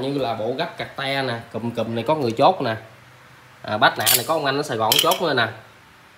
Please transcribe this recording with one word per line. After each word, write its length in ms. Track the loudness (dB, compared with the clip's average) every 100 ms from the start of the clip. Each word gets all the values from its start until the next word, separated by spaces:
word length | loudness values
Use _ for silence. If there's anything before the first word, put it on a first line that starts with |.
như 180 | -2 -2
là 160 | -2
bộ 180 | -2 -2 -2
gấp 200 | -4 -6
cặt 180 | -10 -6
te 260 | -4 -2
nè, 120 | -2 -4 -8
cùm 180 | -6 -4
cùm 240 | -2 -2
này 100 | -2
có 100 | 0
người 180 | 0 0
chốt 280 | 4 4 4
nè. 160 | -2 -4 -8 -20 -20 -20 -20 -20 -20 -16
À, 160 | -6 4
bát 200 | 4 4
nạ 60 | 2 2
này 80 | 2
có 60 |
ông 100 | 0
anh 120 | 0 0
ở 60 |
Sài 140 | -2 0
Gòn 160 | 4 4
chốt 200 | 4 2
nữa 120 | 0
nè. 120 | 2 0 -4 -20 -20 -20 -20 -20